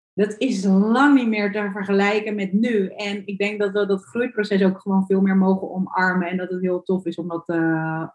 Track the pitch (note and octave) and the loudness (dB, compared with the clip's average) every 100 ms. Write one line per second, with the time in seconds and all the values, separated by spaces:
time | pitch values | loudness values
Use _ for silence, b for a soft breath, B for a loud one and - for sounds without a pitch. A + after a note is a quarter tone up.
0 | _ - G3+ - B3+ G3 G3 F#3+ G#3+ B3 | _ -2 -2 0 -2 0 4 4 4 4
1 | C#4+ C4+ A3+ G#3+ G#3 G#3 G3+ G3 G3 G3 | 6 6 4 0 -2 -2 -4 -6 0 2
2 | G3+ G#3+ G#3+ G#3 F#3 G3+ B3 G#3+ F#3 - | 2 0 -2 -4 -2 0 0 0 -2 -6
3 | G3+ G3+ G3 G3 G3+ G#3 G3+ G3+ G3+ F#3+ | -8 -8 -8 -4 -4 -2 -2 0 0 -2
4 | - A#3 B3+ - G3+ G3 F#3+ F#3+ G3+ F#3+ | -4 -4 -4 -4 -2 2 2 0 0 0
5 | F#3+ F#3+ F#3+ F#3+ F#3+ F#3+ F3 F#3 - F#3 | 2 2 4 4 4 2 -2 -4 -4 0
6 | F#3 F3+ F3 F#3 F3+ F3+ F#3 F3+ - F#3 | 0 0 -2 -4 -6 -4 -2 -2 -2 -2
7 | F3 E3+ E3+ E3+ - E3 E3 D#3+ D#3+ D#3+ | -2 -6 -6 -8 -4 -2 0 0 -2 -6
8 | D#3+ | -8